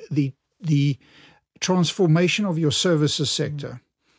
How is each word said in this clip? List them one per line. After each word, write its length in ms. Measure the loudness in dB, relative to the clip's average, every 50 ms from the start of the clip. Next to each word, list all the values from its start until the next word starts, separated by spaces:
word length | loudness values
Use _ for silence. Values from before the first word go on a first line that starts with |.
| -6 -6
the 240 | -2 -2 -2 -2 -2 _ _ _ _ _
the 380 | -2 0 2 2 2 2 0 -4 _ _ -20 -20 -20 -20 -20 _ _ _ _ -8
transformation 840 | -2 0 2 2 2 0 0 0 2 4 4 4 2 2 0 0 -2
of 120 | -2 -2 0
your 140 | 0 0
services 580 | 0 0 0 2 2 2 2 0 0 -2 -2 -2
sector. 520 | -2 -2 -4 -4 -6 -8 -10 -12 -14 -16 _ _ _ _ _ _ _